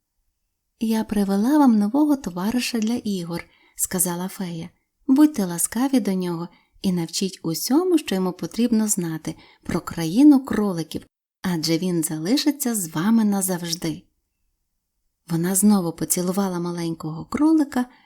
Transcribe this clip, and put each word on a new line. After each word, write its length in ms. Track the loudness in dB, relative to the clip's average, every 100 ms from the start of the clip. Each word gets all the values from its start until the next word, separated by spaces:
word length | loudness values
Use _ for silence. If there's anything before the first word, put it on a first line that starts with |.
| _ _ _ _ _ _ _ _
"Я 240 | -2 -2
привела 540 | 0 0 0 2 4 6
вам 200 | 6 6
нового 380 | 4 2 2 0
товариша 640 | -2 -6 -2 -2 -2 -2
для 160 | -2
ігор", 500 | -2 -4 -4 -4 -8 -10 _ _ -8
сказала 520 | -4 -2 -2 -4 -8
фея. 420 | -8 -8 -8 -12 -18 _ _ 2
"Будьте 380 | 4 6 4
ласкаві 560 | -2 -2 -4 -2 2 2
до 140 | 2
нього 340 | 0 -2 -4 -8 -12 _ _
і 100 | -2
навчіть 480 | -2 -2 -4 -4 -4
усьому, 560 | -6 -4 0 2 4 2
що 160 | 0
йому 180 | -2 -2
потрібно 560 | -4 -6 -2 2 2 2
знати 460 | -2 -4 -6 -8 -12 -16 _
про 180 | -6 -4
країну 640 | -4 -4 0 4 6 4
кроликів, 600 | 0 -2 -2 -4 -6 -10 -12 _ _ _
адже 360 | -6 -4 0 0
він 240 | 0 0
залишиться 720 | -2 -4 0 0 0 -2 -2
з 140 | -4 -4
вами 360 | -2 2 4
назавжди". 800 | 4 2 0 -4 -4 -6 -4 -6 -12 _ _ _ _ _ _ _ _ _ _ _ -4
Вона 240 | -2 0
знову 380 | 4 4 4 2
поцілувала 680 | -4 -4 -2 -2 -2 -2 -2
маленького 640 | -6 -4 -6 -6 -8 -10
кролика 640 | -8 0 4 4 2 -2 -4 _